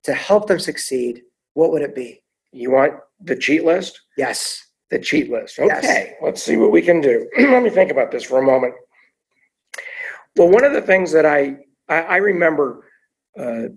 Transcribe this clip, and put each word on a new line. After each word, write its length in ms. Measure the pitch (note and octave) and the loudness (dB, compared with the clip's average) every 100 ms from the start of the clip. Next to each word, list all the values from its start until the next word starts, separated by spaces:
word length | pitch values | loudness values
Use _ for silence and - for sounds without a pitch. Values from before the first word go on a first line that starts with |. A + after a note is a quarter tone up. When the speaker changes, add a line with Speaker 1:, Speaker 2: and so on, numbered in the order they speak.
Speaker 1:
to 100 | - | -4
help 320 | B2+ - G#3 G#3 | -6 2 0 2
them 140 | F3+ | -2
succeed, 640 | - D3 - C3 A#2+ A#2+ _ _ _ | -2 -8 -6 -4 -4 -8 _ _ _
what 180 | - D#3+ | 0 0
would 100 | - | 0
it 120 | C#3+ | -4
be? 280 | - A#2+ - _ _ _ | -8 -14 -18 _ _ _
Speaker 2:
You 180 | C3 B2 | -10 0
want 240 | C3 C#3 - _ _ | 2 2 -2 _ _
the 140 | - | -8
cheat 300 | B2+ - D#3 | -6 0 0
list? 360 | E3 F3 F#3 - _ - | 2 0 -2 -14 _ -8
Speaker 1:
Yes. 500 | B2+ - - - _ _ _ | -6 -6 -8 -10 _ _ _
Speaker 2:
The 80 | - | -8
cheat 320 | - D#3 A#2+ | -2 -4 -2
list. 280 | A#2 - - | -6 -8 -2
Speaker 1:
Yes. 240 | - - | -2 0
Speaker 2:
Okay, 320 | - - - - | -2 -2 -4 -8
let's 200 | - - | -8 -6
see 140 | - - | -2 2
what 140 | - | 4
we 120 | E3+ | 4
can 180 | E3+ E3+ | 4 2
do. 280 | C#3+ A#2 - | 4 0 -2
<clears throat> 60 | - | 2
Let 240 | C#4 B3+ | 4 4
me 80 | A#3+ | 4
think 200 | F#3 F#3 | 2 2
about 220 | C3+ A#2 | 2 -2
this 100 | C3 | -4
for 160 | - C3 | -2 0
a 40 | |
moment. 320 | C3+ C3 B2 - _ _ _ _ _ _ _ _ _ - - - - - _ - | 2 2 0 -6 _ _ _ _ _ _ _ _ _ -20 -18 -16 -16 -18 _ 2
Well, 140 | F3 | 6
one 140 | G#3 | 6
of 80 | C#4 | 4
the 100 | C#4 | 0
things 280 | - F#3 F3+ | 0 0 2
that 140 | D#3 D#3 | 2 4
I, 300 | D3 C#3 C#3 _ _ _ | 2 -2 -6 _ _ _
I, 140 | D#3+ | -4
I 140 | E3 F#3 | -2 -2
remember, 760 | G3+ F#3 E3+ D3+ C#3 - _ _ _ _ _ - | 0 2 0 0 -4 -4 _ _ _ _ _ -12
uh, 320 | B2 A#2 A#2+ | -8 -8 -10